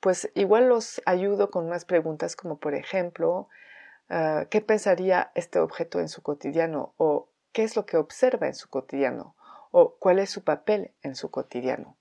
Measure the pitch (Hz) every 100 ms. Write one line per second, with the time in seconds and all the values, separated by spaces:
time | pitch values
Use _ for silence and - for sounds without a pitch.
0 | 196 180 - - 196 214 254 240 220 -
1 | - 180 196 202 202 190 165 175 - 175
2 | 160 156 170 - 170 151 151 143 - 190
3 | 175 170 165 180 208 - - - - -
4 | _ 175 160 156 - 214 208 214 208 180
5 | 185 185 - - 170 175 160 - 165 -
6 | 156 - - 147 - 156 165 156 127 _
7 | 160 147 - _ _ - 220 220 202 170
8 | 156 - 254 240 151 131 - 135 - 139
9 | 135 123 - _ - - - 180 170 -
10 | 190 180 196 - - 151 - 214 190 _
11 | 147 131 - - - 123 127 123 - _